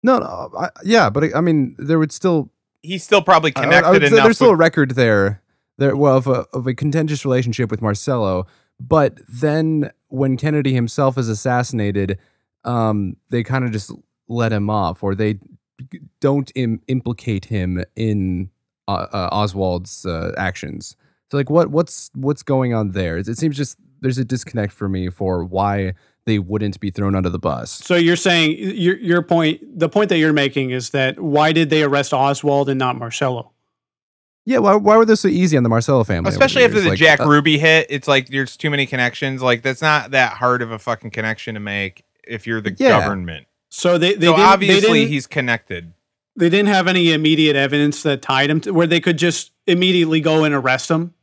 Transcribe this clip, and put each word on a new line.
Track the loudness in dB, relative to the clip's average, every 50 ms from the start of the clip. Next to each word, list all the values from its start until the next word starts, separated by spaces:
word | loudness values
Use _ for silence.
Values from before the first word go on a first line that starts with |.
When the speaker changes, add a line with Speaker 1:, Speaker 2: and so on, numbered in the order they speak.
Speaker 1:
No, | 2 2 2
no, | 2 0 -6 -10 -12 -14 -12 -8
I, | -8 -8 -8 _ -10 -2
yeah, | 2 4 4 4 4
but | 2 0 -2
I, | 0 0
I | 0
mean, | 2 2 2 2 0 -2 -4
there | -10 -4 0 0 0
would | 0 -2
still | -4 -4 -2 0 0 0 -2 -6 _ _ _ _ _ _
Speaker 2:
He's | _ -10 -10 -10 -2
still | 2 2 2
probably | 6 6 4 4 4 2 -2
Speaker 1:
I, | 0
I | 0
Speaker 2:
connected | 4 4 4 6 6
Speaker 1:
would | 4 6
say | 6
Speaker 2:
enough | 6 6 6 6
Speaker 1:
there's | 6 4
still | 6 4 4
Speaker 2:
with | 6
Speaker 1:
a |
record | 6 4 2 4 2 0 0
there, | 2 2 4 4 4 4 2 2 -2 -6 _ _ _ _ _ _ _
there, | 0 0 0 2
well, | 2 4 4 4
of | 4 2
a, | 2 -2 -2 -2 _ -10
of | -6 -6
a | -4 -4
contentious | -2 -2 -2 0 0 -2 -2 -4 -4 -2
relationship | -2 0 0 0 -2 -2 -4 -4 -4
with | -4 -4
Marcelo. | -2 -4 -4 -2 -2 -2 -2 0 0 0 -2 -2 -4 _ _ _ _ _ _ _
But | -4 2 2 4 4 2 0 -6 _
then | -18 -8 -4 -2 0 0 0 0 0 0 -2 -2 -4 _ _ _
when | _ -4 -2 -2 -2 -2
Kennedy | -2 -2 -2 -2 0 0 0 0
himself | 0 -2 -2 -2 0 0 0 0
is | -2 -4
assassinated, | -4 -4 -4 -2 -2 0 0 -2 -2 -4 -4 -2 -2 -2 -2 -2 -2 -4 -8 _ _ _ _ _ _ _ _ _
um, | -4 -2 0 0 0 0 -2 -4 -6 -8 _ _ _
they | -4 -4 -2
kinda | -2 -4 -4 -2 -4
just | -4 -6 -8 -8 -16 -18 _ _ _ _ _
let | -8 -4 -2 -2 0 0
him | -2 -2 -2
off, | -2 -2 -2 -2 -4 _ -4
or | -4 -2
they | -2 -2 -2 -2 -6 _ -20 -20 _ _ _ _ _ -20 -18
g-, | -18 -20 -20 -20 _ _
don't | -2 0 0 0 -4 -6 _
im-, | -4 -2 -2 -4 -6 _
implicate | -4 -4 -4 -4 -6 -8 -6 -6 -4 -4 -4 -4
him | -4 -4 -4 -2 -2 -4 -4 -6 _ _
in, | -4 -2 -2 0 -2 -2 -2 -4 -4 -6 -10 _ _ _ _ _ _ _
uh, | -8 -6 -6 -6 -6
uh, | -6 -6 -4 -4
Oswald's, | -2 -2 -2 -2 -2 -4 -4 -2 -2 -4 -6 -10 -14 -10 -8
uh, | -8 -6 -6 -6 -8 -6
actions. | -6 -6 -6 -6 -8 -12 -12 -12 -14 -14 -18 -20 _ _ _ _ _ _ _
So, | -6
like, | -6 -4 0
what, | 2 2 2 2
what's, | 0 -2 -4 -4 -8 -14 -16 -14 _
what's | -6 -4 -4 -4 -4 -4
going | -2 -2 0 0 0 -2
on | -2 -2 -4
there? | -4 -4 -4 -4 -4
It, | -6 -6
it | -6 -6
seems | -4 -4 -4 -4
just | -4 -8 -8 -8 _ _ _ _ _
there's | -6 -4 -4 -4
a | -4
disconnect | -4 -4 -6 -6 -8 -6 -6 -6 -6
for | -6 -8 -6
me | -4 -4 -4 -4 -6
for | -6 -4 -4 -2 -2 -4 -4
why | -4 -4 -2 -2 0 0 -2 -4 -6 -8 _ _ _ _ _ _
they | -2 -2 -2
wouldn't | -2 -4 -4 -4 -4 -4 -6 -6
be | -8 -8
thrown | -6 -4 -2 0 0
under | 0 0 -2
the | -4 -2
bus. | -4 -4 -4 -4 -8 -12
Speaker 3:
So | -14 -16 -4 0 0
you're | 2 4 2 0
saying, | 2 0 0 2 2 2 0 -2
your, | -4 -6 -8 -4 -2 0 0 -2
your | -2 -2 0 0 0
point, | 0 0 0 2 2 0 -2 -4 -10 -18 -4
the | -4 -4 0
point | 2 0 0 2
that | 2
you're | 2 2 2 2
making | 2 0 0 -2 -4 -4 -4
is | -6 -8 -8 -4
that | -2 -2 -2 -2 -4 -6
why | -6 0 2 2 2 4
did | 2 2 2 2
they | 2 2 2
arrest | 2 0 0 0 -2 0
Oswald | 0 0 0 0 0 0 0 0 0 0 -2
and | -2 -2
not | -2 -4 -4
Marcelo? | -6 -8 -10 -6 -4 -4 -2 -4 -6 -10 _ _ _ _ _ _ _ _ _ _ _ _ _ _ _ _ _ _ _ _
Speaker 1:
Yeah, | -2 0 2
why, | 4 4 4
why | 4 4 4 6
were | 6 6
they | 4 4
so | 2 2
easy | 0 2 2 2 2 2
on | 2 2
the | 2
Marcelo | 2 0 2 2 2 2 2
family | 0 -2 -2 0
over | -2 2
Speaker 2:
Especially | 2 2 2 4 2
Speaker 1:
the | 2
Speaker 2:
after | 4 4
Speaker 1:
years? | 2 2
Speaker 2:
the | 2
Speaker 1:
Like, | 2 4
Speaker 2:
Jack | 6 6 6 4
Speaker 1:
uh, | 4
Speaker 2:
Ruby | 4 4 4 4 2 2 4
hit, | 4 4 4 4 2 0
it's | -6 -6 0
like | 0 0 0 0 -2
there's | -6 -6 -6 -6 -8
too | -6 -4 -2
many | -2 -2 -2
connections. | -2 -2 -2 -2 -2 -2 -4 -6 -6 -6 -2 0
Like, | 0 0 0 -2
that's | -4 -4 0 0
not | 2 2 0 0 0
that | 2 2 2 2 0
hard | -2 0 0 0 0 -2
of | -8
a | -8 -8
fucking | -6 -6 -6 -6 -8 -12
connection | -8 -6 -6 -6 -6 -6 -10 -12 -10
to | -10
make | -8 -6 -6 -6 -6 -6 _ _ _ _ _ _ _
if | -14 -14 -12 -6
you're | -6 -6 -4
the | -4 -6 -4
Speaker 1:
Yeah. | 0 2 4 4 4
Speaker 2:
government. | 2 0 -4 -6 -8 -10 -12 -14 _ _ _ _ _ _
Speaker 3:
So | -12 -2 0 0 2
they, | 2 2 0 0
they | 2 4
Speaker 2:
So | 4 4
Speaker 3:
didn't, | 6 6
Speaker 2:
obviously | 6 6 4 4 2 4 4
Speaker 3:
they | 4 4 4 2
didn't, | 2 0
Speaker 2:
he's | -2 -6 -6
connected. | -6 -6 -4 -2 -2 -2 -4 _ _ -12 -12 -12 -16 -20 _ _ _ _ _ _ _ _
Speaker 3:
they | 0 2 2
didn't | 4 2 2 4
have | 2 2 2
any | 2 2 2 2 2
immediate | 2 2 2 2 2 4 4 2 2
evidence | 2 0 0 0 2 0 0 0 -2 -2
that | -2 -2 -2
tied | -2 -2 0 0 2 0
him | 0 -2
to, | -2 0
where | 0 0 2
they | 2 0 0
could | 0 0 -2
just | 0 0 -2 -2 -4 -10 _ _ _ _
immediately | 0 0 2 2 0 2 0 0 0 0 0
go | 0 2 2 2 2
and | 2 0
arrest | 0 0 0 -2 -2 -2 -2
him. | -2 -2 -2 -6 _ _